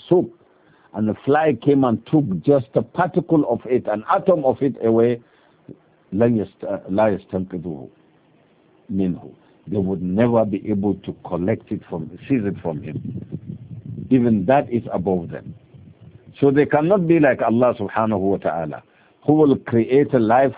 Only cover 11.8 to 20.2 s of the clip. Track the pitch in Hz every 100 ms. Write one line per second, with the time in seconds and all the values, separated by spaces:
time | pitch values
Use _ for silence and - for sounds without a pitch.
11.8 | - 87 73 92 - 131 101 90 87 78
12.8 | - 76 - - - - - - - -
13.8 | - - - 127 120 107 90 139 147 117
14.8 | - 98 92 92 82 76 - - _ -
15.8 | - - - - - - 139 139 139 147
16.8 | 156 208 165 165 147 123 117 113 123 -
17.8 | 98 - 110 104 95 95 90 80 80 69
18.8 | - _ _ _ - 151 151 123 - 117
19.8 | 113 131 139 127